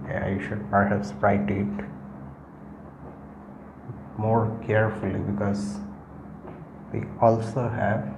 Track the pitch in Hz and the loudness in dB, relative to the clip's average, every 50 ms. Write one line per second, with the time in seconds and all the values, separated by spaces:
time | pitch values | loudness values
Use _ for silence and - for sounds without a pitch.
0 | - - - 98 95 95 98 98 - - 107 104 - - 101 101 101 101 104 101 | -6 -2 -2 -2 0 0 0 -2 -2 -4 -4 -4 -2 4 6 6 6 6 4 2
1 | - - - - - 101 104 101 101 101 98 98 101 - - - - - - - | 0 -2 -2 4 6 6 6 6 4 2 2 2 0 0 -2 -4 -6 -8 -10 -14
2 | - - - - - - - - - - - - - - - - - - - - | -14 -14 -14 -14 -14 -14 -16 -16 -18 -18 -18 -18 -16 -16 -16 -16 -16 -16 -16 -14
3 | - - - - - - - - - - - - - - - - - - - - | -14 -14 -14 -14 -16 -16 -16 -16 -16 -16 -16 -16 -16 -16 -16 -14 -14 -12 -12 -12
4 | - - - 107 107 110 113 113 113 104 - - - - 107 107 110 107 - - | -12 -10 -6 0 2 4 4 6 4 2 0 -4 0 4 6 6 6 4 2 0
5 | 101 98 98 101 - 101 101 101 104 101 101 101 - - - - - - - - | -2 0 0 0 0 0 0 2 2 2 2 0 -2 -4 -4 -6 -8 -10 -12 -14
6 | - - - - - - - - - - - - - - - - - - - - | -16 -16 -16 -16 -16 -16 -16 -14 -14 -14 -14 -14 -14 -16 -16 -16 -10 -6 -4 -4
7 | - - - - 117 113 113 110 - - - 135 120 113 113 - - 98 107 107 | -4 -4 0 6 6 6 6 6 2 -2 -2 0 0 0 0 2 2 2 2 2
8 | - 139 - | 0 -4 -8